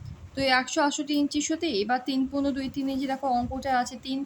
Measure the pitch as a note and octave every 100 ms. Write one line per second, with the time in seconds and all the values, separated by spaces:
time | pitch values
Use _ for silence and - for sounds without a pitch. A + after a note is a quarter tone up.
0 | - - - C4+ C4+ B3+ B3+ D#4+ D4 D4
1 | D4 D4 C#4+ D4 D4 D#4+ E4+ G3 G#3 B3+
2 | C4+ C4 C4 C#4 C#4 C4+ C4+ C#4 C4+ C4+
3 | C4+ C4+ C#4 A#3+ B3 C4 C4+ B3 - B3
4 | C4 C4+